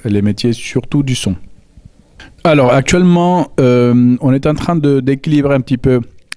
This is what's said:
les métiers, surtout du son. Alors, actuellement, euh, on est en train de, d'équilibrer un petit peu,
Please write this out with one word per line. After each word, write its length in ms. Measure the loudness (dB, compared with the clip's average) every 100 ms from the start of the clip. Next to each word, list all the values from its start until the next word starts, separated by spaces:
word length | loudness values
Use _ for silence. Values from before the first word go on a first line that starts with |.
les 180 | -4 0
métiers, 300 | 0 -2 -4
surtout 520 | -4 -6 -6 -2 -2
du 100 | -2
son. 220 | -4 -4 -6 -10 -20 _ -20 -20 _ _ -20 -20 -4
Alors, 300 | 0 2 4
actuellement, 800 | 2 2 2 4 2 2 0 -2 0
euh, 560 | 2 2 2 2 2 2
on 120 | 0
est 140 | 0 0
en 80 |
train 200 | -2 -2
de, 240 | 0 0 0
d'équilibrer 560 | 0 -4 0 0 2
un 60 | 0
petit 180 | -2 -2
peu, 220 | 0 0 -2 -14 _